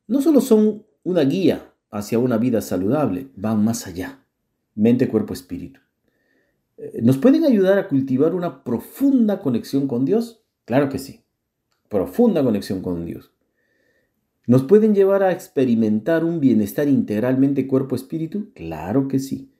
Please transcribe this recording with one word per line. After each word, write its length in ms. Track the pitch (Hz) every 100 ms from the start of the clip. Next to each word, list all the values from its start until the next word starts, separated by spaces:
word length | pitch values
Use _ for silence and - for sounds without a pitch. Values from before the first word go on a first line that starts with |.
| -
no 140 | 269
solo 200 | 330 285
son 440 | - 214 214 208 - _
una 180 | 165 180
guía 520 | 139 185 156 - - _ _
hacia 300 | 107 101 113
una 180 | 123 113
vida 220 | 123 110
saludable, 720 | - 92 98 147 127 90 90 -
van 260 | 107 110
más 240 | 107 117 95
allá. 380 | 90 90 - _ _ _ _ _ -
Mente, 320 | 110 123 127
cuerpo, 260 | 110 104
espíritu. 460 | 85 - 90 85 - _ _ _ _ _ _ _ _ _ -
Eh, 220 | - -
¿nos 160 | 113 135
pueden 280 | 254 320 320
ayudar 340 | 214 185 196
a 80 | 190
cultivar 480 | 139 135 131 160 180
una 280 | 170 -
profunda 760 | - 113 - - 277 262 214 196
conexión 480 | 139 113 - 139 139
con 160 | 120
Dios? 400 | 135 214 233 - _ _ -
Claro 240 | 135 139
que 100 | 135
sí. 240 | - - _ _ _ _ _ _ _
Profunda 560 | 104 - - 240 170
conexión 380 | 131 101 - 92
con 240 | 90 85 85
Dios. 260 | - - _ _ _ _ _ _ _ _ _ _ _ -
¿Nos 180 | 127
pueden 300 | 135 208 220
llevar 300 | 196 190 196
a 80 | 190
experimentar 920 | 175 - 139 127 113 110 107 165 165 165
un 160 | 170
bienestar 480 | 131 110 101 - 147
integralmente 800 | 123 - 107 123 131 139 139 131
cuerpo, 280 | 135 131 123
espíritu? 560 | - 160 160 202 208
Claro 540 | - 165 - 165 131 135
que 120 | 135
sí. 340 | - - -